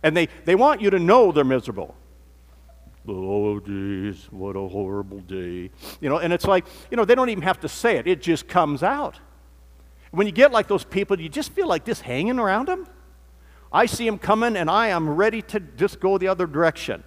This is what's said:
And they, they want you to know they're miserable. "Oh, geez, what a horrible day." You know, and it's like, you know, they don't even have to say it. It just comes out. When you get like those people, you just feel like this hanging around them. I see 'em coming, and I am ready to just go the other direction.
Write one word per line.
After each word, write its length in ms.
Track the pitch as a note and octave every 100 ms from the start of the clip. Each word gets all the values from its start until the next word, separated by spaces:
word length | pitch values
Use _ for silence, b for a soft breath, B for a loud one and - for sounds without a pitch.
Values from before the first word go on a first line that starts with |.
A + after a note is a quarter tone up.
And 140 | D#3 E3
they, 120 | D#3+ -
they 100 | -
want 260 | F#3+ C4+ B3
you 100 | G3+
to 80 | F#3+
know 340 | E3+ A#3+ G#3
they're 120 | D3
miserable. 520 | C3 C3 A2+ G2 D#2 - - - - _ _ - - - - - -
"Oh, 520 | F#2+ F#2+ G2+ G#2 G#2
geez, 680 | G2 G2 G2 G2 G#2 F2+ -
what 260 | F#2+ G2 G2
a 120 | F#2+
horrible 520 | G2 F#2+ G2+ G2 G2
day." 500 | F2+ F#2+ F2+ F2 F#2 B B B
You 80 | C#3+
know, 100 | D3+
and 140 | E3+
it's 120 | F3
like, 220 | - F#3 - B B
you 60 | A#3
know, 80 |
they 100 | G3+
don't 140 | B3 B3+
even 140 | G3+
have 180 | E3+ F3+
to 80 | -
say 300 | - A#3 E3+
it. 80 | C#3
It 140 | F3
just 280 | E3+ D#3+ -
comes 340 | F#3 D#3 C#3+
out. 380 | F3 C#4+ C#4+ - - - - - - - b b b
When 160 | D#3+ G#3
you 60 |
get 180 | F3 C#4
like 160 | A#3 -
those 180 | G3+
people, 360 | - - G3+ G3
you 80 | D#3+
just 240 | C4+ -
feel 160 | - F4+
like 160 | E3
this 160 | - -
hanging 380 | - B2+ G3 B3+
around 300 | G#3 G3+ C#4+
them. 180 | F#4 F4 - - - - b b b b
I 140 | D#3+ A#3+
see 220 | - A#3
'em 100 | G#3
coming, 380 | - A3 A#3 G#3
and 140 | D#3
I 180 | G3 A3+
am 220 | F3 D#3
ready 320 | D3+ G#3+ A3
to 180 | - G#3+
just 400 | D#3 - G3 -
go 180 | F#3 G3
the 100 | F#3
other 180 | F#3+ F3
direction. 560 | C#3+ E3 - - F2+